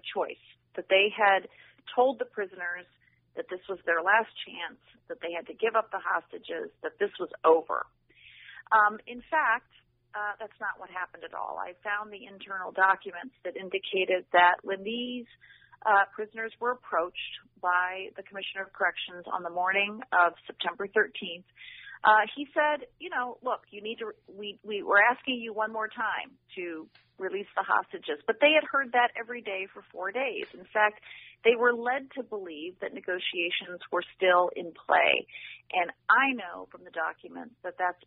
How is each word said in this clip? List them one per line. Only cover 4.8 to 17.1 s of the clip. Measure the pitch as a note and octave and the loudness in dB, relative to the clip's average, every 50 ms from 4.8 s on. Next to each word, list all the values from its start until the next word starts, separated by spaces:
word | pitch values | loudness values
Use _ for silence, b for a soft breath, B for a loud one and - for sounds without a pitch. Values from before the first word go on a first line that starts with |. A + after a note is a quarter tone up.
| _ _ _ _ _ - | _ _ _ _ _ -14
that | E3+ - | -12 -10
they | - E3+ E3+ | -8 -8 -8
had | E3+ - - | -8 -10 -12
to | D#3+ | -6
give | - A3 A3+ A3 | -2 -2 0 2
up | A3+ G#3+ - | 0 0 0
the | - F#3+ | -4 -6
hostages, | E3+ F3+ F#3 E3+ - _ - E3+ E3 - E3 D#3+ E3+ E3+ - _ - | -4 -2 -2 -2 -4 _ -14 -16 -12 -10 -8 -8 -8 -10 -12 _ -12
that | D#3 - - | -10 -6 -4
this | G3+ G3+ - - | -4 -4 -4 -6
was | F3+ - - - - | -10 -10 -6 0 4
over. | D#3+ D#3+ E3 D#3+ - - - - - _ _ _ _ B B B B B B B B B B B B | 4 4 4 4 0 -6 -6 -6 -8 _ _ _ _ B B B B B B B B B B B B
Um, | A3+ A3 G#3 G#3 G#3+ A3 - - | 4 6 6 4 2 -2 -8 -14
in | A#3+ B3 - | -16 -16 -8
fact, | - E4 D#4 D4 A#3+ A3+ A#3 - _ _ _ _ _ _ _ _ _ - | -2 0 0 2 2 0 -2 -4 _ _ _ _ _ _ _ _ _ -10
uh, | G#3 G#3 G#3 G3+ - | -8 -6 -6 -6 -8
that's | A3 G#3 _ - | -10 -14 _ -10
not | A3 G3 F3 - | -8 -8 -8 -8
what | F#3 F3+ | -12 -12
happened | F3+ F#3 F3+ - - E3+ - | -10 -8 -10 -10 -10 -14 -16
at | - - | -12 -10
all. | - - - D2+ E2 | -10 -8 -8 -8 -8
I | F#2 - F3+ _ - | -10 -10 -12 _ -8
found | G#3+ G3+ G#3 G#3+ G#3 G#3 | -6 -6 -6 -6 -8 -14
the | G3 - | -18 -18
internal | G3 G3 F#3+ - G3+ G3 F#3+ F#3 F#3 | -18 -18 -18 -14 -12 -10 -10 -10 -6
documents | - F#3+ F#3+ F#3+ F#3+ F#3+ - G3 F3+ F3 - B3+ - _ - | 0 4 6 6 6 4 0 -8 -12 -12 -12 -14 -14 _ -10
that | F3+ E3+ - | -10 -8 -8
indicated | F#3+ F#3 - G3 - - - F#3+ F#3 F#3 F#3 F3+ - _ | -8 -6 -6 -6 -6 -2 -2 0 2 2 2 0 0 _
that | - F3 F3 F3 F3+ - - | 6 8 8 8 6 4 0
when | - G3 F#3+ G3 | -6 -6 -6 -6
these, | G#3 A3+ A#3+ B3 B3 B3 B3 A#3 - - _ B B B B B B B B - | -6 -6 -6 -6 -6 -8 -8 -10 -12 -18 _ B B B B B B B B 0
uh, | - G#3 G3 G3 - | 4 4 4 4 2
prisoners | - - G#3+ G#3+ - A3 A3+ A3 - - | 0 -8 -10 -10 -8 -8 -10 -10 -8 -6
were | A3+ A#3+ | -4 -4
approached | B3+ B3 - - - E3 E3+ F3+ | -4 -4 -6 -4 -2 0 0 -2